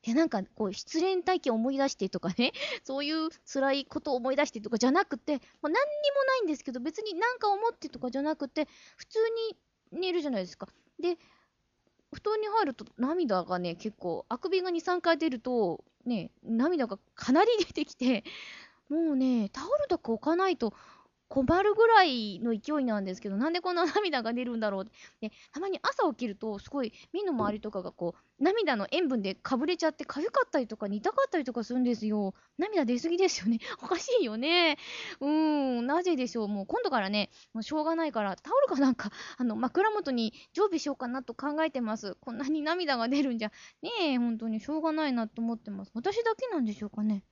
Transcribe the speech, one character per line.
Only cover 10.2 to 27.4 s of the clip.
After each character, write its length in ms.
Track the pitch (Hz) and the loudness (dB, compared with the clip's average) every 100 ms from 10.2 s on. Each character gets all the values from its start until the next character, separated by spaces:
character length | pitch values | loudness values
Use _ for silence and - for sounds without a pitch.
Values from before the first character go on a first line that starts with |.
じ 60 | 294 | 0
ゃ 40 | |
な 80 | 226 | -2
い 40 | |
で 40 | 180 | -4
す 100 | - | -10
か。 120 | 196 _ _ - | -16 _ _ -4
で、 200 | 339 339 _ _ _ _ _ _ _ _ _ | -2 -2 _ _ _ _ _ _ _ _ _
布 80 | - | -8
団 180 | 427 427 | -2 -2
に 80 | 427 | 0
入 200 | 427 349 | 0 0
る 60 | 254 | -2
と 100 | 214 - | -14 -4
涙 460 | 247 349 311 185 | -2 0 2 0
が 160 | 175 180 | 0 -2
ね、 160 | 180 165 | -2 -4
結 220 | - - | -8 -6
構、 260 | 180 160 - | -6 -6 -6
あ 80 | 240 | -6
く 120 | 359 | -2
び 120 | 370 | 0
が 100 | 359 | 0
二、 80 | 339 | -2
三 220 | 339 359 | 0 0
回 160 | 339 330 | 2 2
出 120 | 320 | 2
る 100 | 247 | -2
と、 440 | 254 247 190 160 - _ 240 | -2 0 0 -2 -10 _ -6
ね、 260 | 226 - _ | -4 -6 _
涙 440 | - 226 277 349 233 | -4 0 2 2 -2
が 100 | 196 _ - | -4 _ -10
か 180 | - | 2
な 100 | 277 | 6
り 80 | 427 453 | 6 4
出 140 | - | 0
て 100 | - | -2
き 100 | 302 | -6
て、 300 | - 254 226 - - - - - _ _ | -2 0 0 -2 -16 -16 -18 -20 _ _
も 100 | 302 330 | 0 2
う 20 | 277 | 2
ね、 320 | 262 240 202 | 2 2 0
タ 180 | - 311 | -4 -2
オ 20 | 587 | 0
ル 60 | 571 | 2
と 80 | 359 | -2
か 160 | - | 0
置 100 | 226 | -2
か 140 | 285 339 | 0 2
な 100 | 381 | 2
い 80 | 339 | 2
と 180 | 226 - - - _ _ _ | -2 -4 -20 -20 _ _ _
困 360 | 269 262 339 | 0 4 4
る 100 | 403 | 4
ぐ 140 | 415 453 | 6 8
ら 160 | 453 | 10
い 360 | 359 254 214 185 | 8 4 -2 -4
の 160 | 233 220 | -2 -2
勢 240 | 254 302 | 0 0
い 60 | 254 | 0
な 140 | 214 | -2
ん 40 | |
で 120 | 190 185 | -2 -6
す 40 | |
け 100 | 208 | -6
ど、 60 | 196 | -2
な 140 | 277 | 0
ん 40 | |
で 60 | 349 | 0
こ 140 | 359 | 0
ん 20 | 349 | 2
な 80 | 330 | 2
涙 340 | 392 403 277 | 2 2 0
が 100 | 226 | -2
出 140 | 240 247 | -2 -2
る 100 | 226 | -2
ん 20 | |
だ 100 | 214 | -2
ろ 120 | 196 | -2
う 20 | |
っ 40 | 196 - - _ | -6 -12 -20 _
て。 100 | 220 | -12
で、 40 | - - | -10 -16
た 80 | 285 | -6
ま 80 | 392 | -4
に 100 | 381 | -2
朝 260 | - 539 381 | -2 2 0
起 40 | 226 | 0
き 120 | 240 | -4
る 80 | 196 | -4
と、 240 | 220 202 | -6 -6
す 100 | - | -6
ご 140 | 285 | -4
い 100 | 233 - - | -4 -6 -8
目 120 | 349 | -4
の 80 | 403 | -2
周 200 | 262 | 0